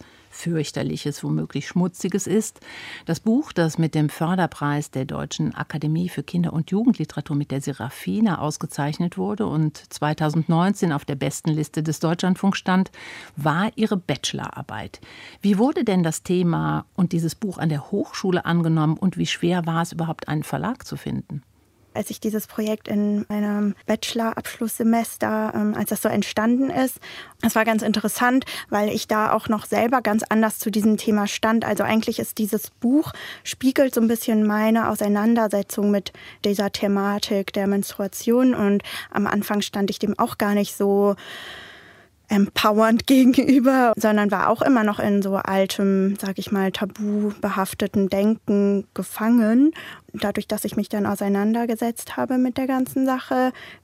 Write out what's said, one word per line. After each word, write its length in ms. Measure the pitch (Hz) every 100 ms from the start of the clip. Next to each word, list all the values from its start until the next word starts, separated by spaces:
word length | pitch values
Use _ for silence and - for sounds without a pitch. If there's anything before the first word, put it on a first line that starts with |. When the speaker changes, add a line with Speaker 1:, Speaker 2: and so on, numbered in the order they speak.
| - - _
Speaker 1:
Fürchterliches, 920 | - 165 160 147 - 139 151 147 143
womöglich 440 | 147 156 156 147 -
Schmutziges 580 | - 180 - 190 196 -
ist. 360 | 196 214 - - - - - -
Das 140 | 165
Buch, 320 | - 240 311
das 260 | - 165 -
mit 160 | 165
dem 160 | 160 151
Förderpreis 800 | - 165 185 165 - 143 147 147
der 160 | 135 139
Deutschen 480 | 143 143 - 156
Akademie 560 | - 135 151 151 156 175
für 140 | -
Kinder- 300 | - 180 165
und 180 | 151 151
Jugendliteratur 640 | 190 240 208 156 - - 143
mit 160 | 143
der 100 | 135
Serafina 800 | 135 135 117 - - 196 220 160
ausgezeichnet 800 | 151 147 - - 143 151 175 196
wurde 260 | 190 208 202
und 480 | 151 156 - -
zweitausendneunzehn 960 | - 151 156 156 165 151 165 180 208 180
auf 140 | 147 -
der 100 | 143
besten 360 | 143 - -
Liste 320 | 151 151 -
des 160 | 156 151
Deutschlandfunks 580 | 165 170 185 185 196 190
stand, 320 | - 185 185 - - - - -
war 340 | 147 151 214 -
ihre 220 | 214 202
Bachelorarbeit. 1040 | - 139 - 139 - - - 104 - - - - - -
Wie 180 | 202 196
wurde 240 | 247 330
denn 180 | 233 185
das 220 | 165 160
Thema 640 | - 180 175 160 156 151 - -
und 160 | 175
dieses 240 | 170 165 -
Buch 240 | 208 175
an 100 | 160
der 220 | 147 -
Hochschule 540 | 202 - - 190 180 -
angenommen 520 | 170 165 160 151 160
und 220 | 190 170
wie 80 | 165
schwer 400 | - 170 180 165
war 160 | 165
es 80 | 170
überhaupt, 360 | 165 165 170 -
einen 160 | 151
Verlag 440 | 143 143 170 254 -
zu 100 | 143
finden? 460 | - 135 - 143 - _ _ _ _ -
Speaker 2:
Als 140 | 208
ich 100 | -
dieses 280 | 220 214 -
Projekt 400 | - 214 214 -
in 360 | 208 208 208 -
meinem 460 | 208 208 208 208 196 -
Bachelor-Abschlusssemester, 1700 | 220 - 233 226 226 - - 226 - 226 233 233 - 214 220 214
ähm, 220 | 226 208 208
als 160 | 214
das 100 | 208
so 80 | -
entstanden 640 | 220 196 - 220 247 269
ist, 280 | - 262 - - - - -
es 100 | 226
war 120 | 226 220
ganz 180 | 220
interessant, 640 | 226 214 208 - 247 262 - - -
weil 220 | 208 208
ich 180 | 214 -
da 240 | 214 214
auch 160 | 220 -
noch 200 | 214 -
selber 340 | 208 226 254
ganz 220 | 220 214 -
anders 300 | 220 220 -
zu 140 | -
diesem 260 | 214 214 214
Thema 300 | - 208 208
stand. 360 | - 220 226
Also 200 | 226 208
eigentlich 340 | 208 220 220 226
ist 220 | 226 -
dieses 320 | 214 214 -
Buch, 420 | - 233 277 330 - - -
spiegelt 500 | - - 254 269 269
so 80 | 240
ein 60 | 226
bisschen 400 | 233 - 220 214
meine 420 | 208 220 226 220
Auseinandersetzung 1000 | 214 208 208 220 233 220 202 196 - 202
mit 220 | 202 - - - -
dieser 280 | 208 202 202
Thematik 800 | - 202 202 196 202 - 202 190
der 140 | - 196
Menstruation. 880 | 202 196 - 196 - - 240 254 240
Und 260 | 202 202 - - -
am 160 | - 202
Anfang 340 | 208 202 208
stand 300 | 202 - 202
ich 80 | 208
dem 180 | 208 196
auch 220 | 240 -
gar 160 | 208 202
nicht 200 | 202 -
so 400 | 202 202 202 202 - - - - - - - - - _ -
empowernd 760 | 208 202 - 220 214 220 226 -
<laughs> 0 |
gegenüber, 880 | 269 254 262 247 269 254 262 240 214
sondern 340 | 220 208 208
war 180 | 196 -
auch 140 | 240
immer 200 | - 254
noch 140 | 214 208
in 220 | 220 202
so 140 | 196 190
altem, 800 | - 190 190 - 196 190 190 196
sag 200 | 196 190
ich 120 | 190
mal, 200 | 202 190
tabubehafteten 1400 | 185 196 196 208 208 208 202 202 190 190 - 202 208 196
Denken 800 | 196 202 220 - 202 202 202 - -
gefangen. 760 | 190 - 220 240 214 233 294 - - - -
Dadurch, 340 | 214 208 202 -
dass 160 | 214
ich 120 | 208 -
mich 140 | 208
dann 160 | 214 202
auseinandergesetzt 1080 | 202 202 196 208 226 233 220 233 233 - -
habe 220 | 247 254
mit 200 | 254 247
der 80 | 262
ganzen 400 | 262 254 269 262
Sache, 460 | 254 - 254 254 - - -